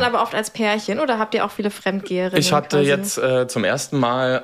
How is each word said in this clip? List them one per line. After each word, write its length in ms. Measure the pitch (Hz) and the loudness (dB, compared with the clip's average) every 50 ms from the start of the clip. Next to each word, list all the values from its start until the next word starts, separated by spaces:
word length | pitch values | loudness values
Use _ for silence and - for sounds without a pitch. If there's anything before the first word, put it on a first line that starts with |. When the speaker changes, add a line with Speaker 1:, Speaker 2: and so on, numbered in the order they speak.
Speaker 1:
dann 40 | 247 | 2
aber 180 | 240 233 196 226 | 2 2 0 0
oft 120 | 240 - | 0 -2
als 160 | 214 220 - | -4 -4 -4
Pärchen 500 | - - 226 208 208 220 214 - 196 240 | -2 -2 0 0 0 0 -2 -2 -2 -2
oder 180 | 311 269 233 214 | 0 0 0 0
habt 160 | 220 214 - | 0 0 0
ihr 100 | 208 - | 0 -2
auch 60 | 202 | -2
viele 200 | - - 202 208 | -2 -4 -4 -4
Fremdgeherinnen 680 | 202 - - 190 190 196 196 - 185 180 185 185 180 170 | -4 -4 -4 -2 -2 -2 -4 -4 -2 -2 -2 0 2 2
Speaker 2:
Ich 100 | 147 - | 2 2
hatte 280 | 175 147 - - 151 147 | 2 2 2 2 2 2
Speaker 1:
quasi? 100 | 143 139 | 4 4
Speaker 2:
jetzt, 300 | 143 139 196 202 - - | 2 2 0 -2 -2 0
äh, 280 | 127 131 127 127 127 | 0 2 2 2 2
zum 160 | 123 - - 101 | 0 0 0 0
ersten 340 | 92 117 143 - - - 139 | 0 0 -2 -4 -4 -2 0
Mal, 420 | 123 120 120 131 131 127 127 127 | 0 0 0 0 0 0 0 0